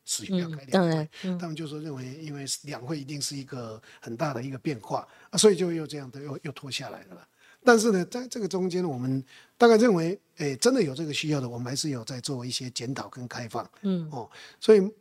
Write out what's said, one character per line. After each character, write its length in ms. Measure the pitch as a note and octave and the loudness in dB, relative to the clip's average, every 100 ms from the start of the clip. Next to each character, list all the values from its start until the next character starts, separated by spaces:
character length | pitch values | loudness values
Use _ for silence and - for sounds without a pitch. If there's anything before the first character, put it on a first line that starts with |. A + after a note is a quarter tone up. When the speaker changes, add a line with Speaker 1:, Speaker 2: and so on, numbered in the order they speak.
Speaker 1:
十 220 | - - - | -6 -6 -2
月 160 | F#3 | -2
要 60 | E3+ | -2
开 120 | D#3 C3+ | -8 0
两 0 | |
会， 20 | |
Speaker 2:
嗯， 20 | |
当 180 | F#3+ E3+ | 2 4
然， 200 | D#3+ D#3 - | 2 -2 -6
嗯。 140 | F#3 F3+ | -6 -4
Speaker 1:
他 80 | F3 | -6
们 100 | D#3 | -8
就 100 | D#3 | -8
说 140 | D3+ | -8
认 140 | D#3 | -10
为 100 | C3 B2+ D3 | -10 -10 -12
因 140 | D#3 | -10
为 100 | C#3+ C3 - | -10 -8 -8
两 180 | C#3+ D3 | -8 -10
会 180 | B2+ D#3 | -8 -8
一 40 | |
定 160 | C3+ D3 | -8 -8
是 140 | - | -8
一 80 | C#3+ | -8
个 360 | C3 C3 A2+ A2 - - | -10 -10 -10 -14 -18 -18
很 160 | - | -12
大 200 | A#2 D#3 | -4 -4
的 80 | A#2+ | -4
一 80 | C3+ | -6
个 80 | C3 | -6
变 200 | E3 A#2+ | -6 -6
化， 300 | - A#2 - - - | -6 -6 -6 -18 -6
啊， 80 | F3+ | 6
所 120 | A3 | 6
以 60 | F3+ | 6
就 160 | F3+ | 2
又 140 | E3 D3 | -2 -6
这 100 | C#3+ | -10
样 120 | C3 | -12
的 100 | C#3 | -12
又， 180 | C#3+ C3+ | -10 -10
又 100 | - | -10
拖 180 | - C#3 | -10 -8
下 200 | B2 B2 | -8 -8
来 120 | F#2+ | -14
了 100 | - | -18
啦。 120 | - - _ _ _ | -20 -20 _ _ _
但 160 | B3 A3+ | 6 6
是 140 | A3+ | 6
呢， 100 | F#3+ F3+ | 2 0
在 200 | B3 B3 | -6 -8
这 140 | B3 | -6
个 80 | G3 | -4
中 220 | F#3+ F#3 | -2 -2
间， 120 | F3+ | 0
我 140 | F3+ B2+ | -2 -2
们 260 | C3 C3+ - - - - | -2 -2 -4 -14 -8 6
大 100 | A#3+ | 8
概 80 | A3 | 10
认 160 | B3 | 8
为， 260 | F3 E3 G3+ _ - | 6 2 -2 _ -6
哎， 180 | D3 C3 | -4 2
真 160 | A#3+ | 4
的 100 | C4+ | 4
有 120 | D#3+ | 2
这 100 | C3 | 0
个 80 | D#3 | -4
需 160 | C3+ D#3 | -2 0
要 140 | D3 | 0
的， 40 | B2 | -2
我 120 | B2 | -6
们 80 | A#2+ | -6
还 100 | C3+ | -4
是 140 | D#3 | -4
有 120 | B2+ | -4
在 140 | A2 C3 | -6 -8
做 280 | C3 C3 B2 | -6 -6 -4
一 40 | |
些 200 | - B2+ | -6 -6
检 240 | - A#2+ | -8 -6
讨 120 | C3 A2 | -6 -8
跟 200 | C3 B2 | -10 -12
开 180 | A#2 A#2 | -10 -8
放。 220 | A#2 - _ | -6 -8 _
Speaker 2:
嗯。 260 | G3+ F3+ D#3 | -2 -2 -2
Speaker 1:
哦， 160 | C3+ G#2+ - - - | -8 -12 -14 -20 -2
所 160 | - | 6
以， 160 | G#3+ F#3+ - | 8 6 -2